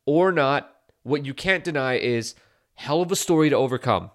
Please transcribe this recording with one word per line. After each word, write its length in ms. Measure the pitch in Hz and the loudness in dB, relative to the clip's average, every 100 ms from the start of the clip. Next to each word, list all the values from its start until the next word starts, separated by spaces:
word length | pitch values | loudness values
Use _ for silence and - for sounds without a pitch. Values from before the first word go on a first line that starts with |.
| - | 0
or 260 | 156 190 | 2 2
not, 440 | 170 135 139 - _ _ _ | 2 2 0 -4 _ _ _
what 220 | 120 147 139 | -4 -4 -4
you 80 | |
can't 300 | 139 185 185 | -6 -2 -2
deny 320 | 175 143 131 123 | -2 -2 -2 0
is 400 | 123 117 113 - _ _ _ - | 0 -2 -4 -12 _ _ _ -12
hell 260 | 135 156 | -4 -2
of 80 | 175 | 0
a 60 | 185 | -2
story 340 | - 160 151 | 2 4 4
to 60 | 127 | 4
overcome. 560 | 131 123 123 95 90 | 2 -2 0 -2 -4